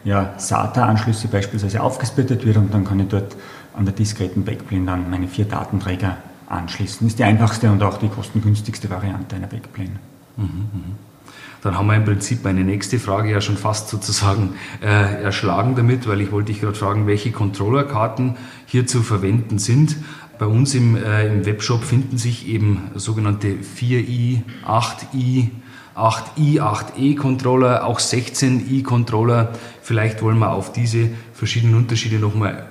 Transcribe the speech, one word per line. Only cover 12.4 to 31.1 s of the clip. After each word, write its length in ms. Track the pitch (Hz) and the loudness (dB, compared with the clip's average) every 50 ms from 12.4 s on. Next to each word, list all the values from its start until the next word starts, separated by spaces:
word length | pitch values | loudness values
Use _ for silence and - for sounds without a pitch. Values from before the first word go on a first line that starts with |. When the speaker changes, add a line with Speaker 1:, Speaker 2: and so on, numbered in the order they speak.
| - | -2
Speaker 2:
meine 200 | 98 95 92 92 | -2 0 2 2
nächste 340 | 95 98 101 98 - - 117 | 0 0 -2 -4 -2 -4 -2
Frage 320 | - - 98 101 107 107 | 0 0 0 0 0 2
ja 100 | 107 101 | 0 0
schon 160 | 101 - 104 | 0 0 -2
fast 320 | 95 - 110 104 - - - | -2 -2 -2 -4 -4 -6 -8
sozusagen, 680 | - 104 - - 98 - 101 101 95 113 104 92 - - - - - - | -8 -8 -4 -4 -4 0 2 2 2 2 0 -2 -4 -8 -14 -14 -14 -6
äh, 400 | - 104 104 104 101 98 101 101 | 0 2 4 4 4 2 0 -2
erschlagen 540 | 104 101 95 - - 98 85 92 107 123 131 | -4 -4 -4 -2 0 0 0 2 2 2 2
damit, 320 | 123 117 120 127 123 - 107 | 4 4 4 2 2 0 -2
weil 120 | 101 101 | 0 0
ich 100 | 104 95 | 0 0
wollte 200 | 104 104 104 110 | 0 -2 0 -2
dich 80 | 107 104 | -2 -2
gerade 140 | 110 107 101 | -2 -4 -2
fragen, 320 | - 107 98 104 107 107 | -2 -2 0 0 0 2
welche 260 | 104 104 101 - 120 | 2 2 0 0 -2
Controllerkarten 1040 | 113 - 110 98 101 - 98 104 123 139 139 139 143 107 110 117 113 - 127 127 120 - - - - - - | -2 0 -2 -2 -2 -2 0 2 2 2 0 0 0 0 0 0 0 0 -2 -2 -2 -4 -10 -18 -18 -20 -16
hier 220 | - - 127 123 - | -2 0 0 0 2
zu 160 | - 123 113 | 2 0 2
verwenden 560 | - 110 98 95 95 104 120 117 - 110 101 | 2 0 0 2 2 2 2 2 0 -2 -2
sind. 360 | - - 117 139 156 156 - - - - - - - - - - | 0 2 4 4 4 4 2 -4 -8 -14 -14 -18 -20 -20 -8 -4
Bei 80 | 110 104 | 0 2
uns 260 | 107 117 139 139 - | 4 4 4 4 4
im, 220 | 127 120 120 113 | 2 4 4 4
äh, 320 | 87 101 110 107 107 107 107 | 2 2 0 2 2 2 2
im 180 | 107 101 92 | 2 0 0
Webshop 380 | 101 107 107 - - 123 117 110 | 0 -2 -2 0 0 0 0 0
finden 340 | - 117 120 139 - - 120 | 2 2 2 2 0 -4 -2
sich 300 | 107 123 117 - - - | -2 -2 -2 -4 -4 -4
eben 420 | 110 107 104 104 101 92 92 95 - | -2 2 2 2 2 0 -2 -8 -10
sogenannte 640 | 104 - 110 110 110 107 104 101 104 104 101 98 92 | -8 -6 -4 -2 0 0 0 0 0 0 -2 -2 -2
vier 420 | 98 - - - 123 120 123 123 | -6 -12 -8 -4 -2 0 0 0
I, 420 | 113 - 123 123 120 120 127 120 110 - - - - | 0 -2 -2 0 0 2 0 0 -2 -4 -12 -12 -4
acht 480 | - 107 113 117 - - - - - - | 0 0 0 0 -2 -6 -10 -12 -6 -4
I, 380 | 135 127 127 127 131 120 110 - - - - - - - - - | -2 0 2 2 4 2 2 0 -6 -16 -18 -20 -20 -20 -18 -6
acht 420 | - 110 113 110 - - - - | 2 2 2 2 2 -6 -10 -2
I, 240 | - 151 147 147 147 | 2 2 4 4 2
acht 360 | - 110 104 101 - - - - | 2 0 -2 -2 -6 -8 -6 0
E 160 | 131 143 147 | 2 2 2
Controller, 720 | 143 147 135 131 127 127 123 127 131 131 127 123 113 - | 2 2 0 0 2 2 2 4 6 6 4 4 2 2
auch 140 | 107 117 - | 0 -2 -2
sechzehn 680 | - - - 123 120 - - - - 131 123 123 104 120 | -2 0 0 -2 -2 -2 -2 0 2 2 2 2 0 0
I 140 | 131 135 | 0 0
Controller. 680 | 131 - 123 123 117 113 113 107 113 120 120 117 117 113 - - - - - - - | 0 2 2 2 2 2 2 2 2 4 4 4 2 0 -2 -8 -14 -16 -18 -18 -6
Vielleicht 400 | - 123 107 107 110 107 - 110 | -2 0 0 0 0 -2 0 0
wollen 160 | 110 110 113 | 2 4 4
wir 100 | 107 95 | 4 2
auf 240 | 80 95 95 - - | 2 -2 -4 -6 -2
diese 360 | - 120 117 110 117 117 113 | -2 -2 0 2 2 0 0